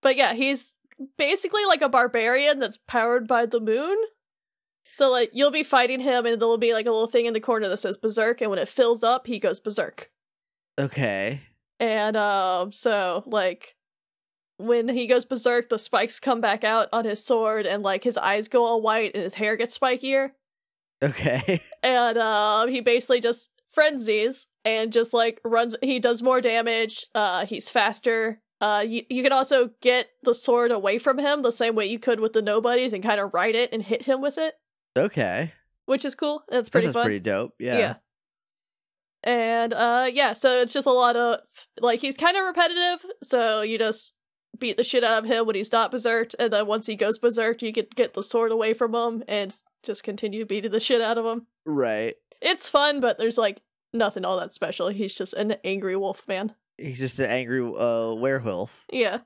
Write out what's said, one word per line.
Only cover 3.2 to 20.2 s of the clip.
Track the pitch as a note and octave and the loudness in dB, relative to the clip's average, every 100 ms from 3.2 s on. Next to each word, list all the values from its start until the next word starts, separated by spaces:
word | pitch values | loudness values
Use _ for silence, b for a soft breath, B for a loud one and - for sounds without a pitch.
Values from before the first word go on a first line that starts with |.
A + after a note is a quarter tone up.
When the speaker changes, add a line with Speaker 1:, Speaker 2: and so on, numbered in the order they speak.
| A3+ | 2
Speaker 1:
by | B3 A#3 | 0 2
the | A#3 | -2
moon. | A3 A3 D#4 G4+ A4 _ _ _ _ _ _ _ | 0 -2 0 -2 -2 _ _ _ _ _ _ _
So, | - - C4+ | -20 0 2
like, | B3+ A#3 | 4 0
you'll | A#3 C#4+ | 2 2
be | D4+ | 2
fighting | D4+ C4+ B3 C4 | 2 4 4 0
him, | B3+ B3 A#3 | 0 0 0
and | A#3 | 0
there'll | A3+ A3+ | 2 2
be, | A#3 | 2
like, | A3+ A3 | 2 0
a | |
little | A3 A3+ | 0 2
thing | B3 A#3 | 0 0
in | |
the | A3 | -2
corner | G#3+ A3+ G#3 | -2 -2 0
that | G3+ | -2
says | G3 G3+ | -4 -4
Berserk, | A3 G#3+ A3 A#3+ | -4 0 0 0
and | A3 | -2
when | F#3+ | -2
it | C#3 | -4
fills | - A#3+ A#3 | 0 2 4
up, | A3+ B3+ B3+ | 2 0 -2
he | A3+ | -4
goes | F#3+ F#3+ | -2 -4
Berserk. | - G#3 E3+ - - _ _ _ _ _ _ - | -6 -4 -4 -8 -20 _ _ _ _ _ _ -6
Speaker 2:
Okay. | C#3 - B2 G2 G2 C#3 - _ _ _ | -4 -2 -2 0 -2 -6 -14 _ _ _
Speaker 1:
And, | A3+ A3 G#3 A3 | -2 0 0 0
um, | G#3 G3 F#3 F#3 F#3 | 0 0 0 0 -2
so, | G3+ B3 G#3 F#3 F3 - | -4 -2 0 0 -2 -2
like, | G#3+ F#3 F3 - _ _ _ _ _ _ _ _ _ | 0 0 -2 -14 _ _ _ _ _ _ _ _ _
when | A3 A#3+ A#3 | 0 0 2
he | B3+ A#3+ | -2 2
goes | B3 B3 | 0 0
Berserk, | C4 B3 A#3+ A#3+ | -2 0 0 0
the | A3 | -4
spikes | - A3 A3+ - | -2 0 -2 -4
come | - A#3+ | -2 0
back | A3+ G#3 | 2 0
out | G#3+ A3+ G#3+ | 2 2 0
on | A3+ A3+ | -2 -2
his | G#3 | -4
sword, | - A#3+ A3 G#3+ G3 | 0 2 2 0 -2
and, | G3+ | -2
like, | G3 G3 | 0 0
his | A#3+ A3+ | -2 -2
eyes | - G3+ G#3+ | 0 0 0
go | B3 A#3 | 2 2
all | A#3 | 2
white, | A3 A3 G#3+ | 0 0 -2
and | G3+ | -4
his | F#3 F#3+ | -6 -2
hair | G#3+ G#3+ | -2 0
gets | A#3 - | -4 0
spikier. | C4 B3+ C4 C4+ | 0 0 0 0